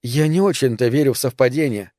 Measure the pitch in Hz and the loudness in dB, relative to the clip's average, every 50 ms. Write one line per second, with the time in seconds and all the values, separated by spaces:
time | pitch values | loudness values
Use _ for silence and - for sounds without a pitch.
0 | - 123 120 147 156 156 156 180 196 202 175 - 139 131 117 107 127 120 117 147 | -10 -4 -2 0 0 2 2 2 2 0 0 0 0 -2 0 0 0 0 2 2
1 | 151 135 117 - - 131 120 - 131 123 123 151 156 139 113 101 98 - _ | 2 2 0 0 -4 -6 0 0 0 0 2 -2 -2 -2 -2 -6 -8 -10 _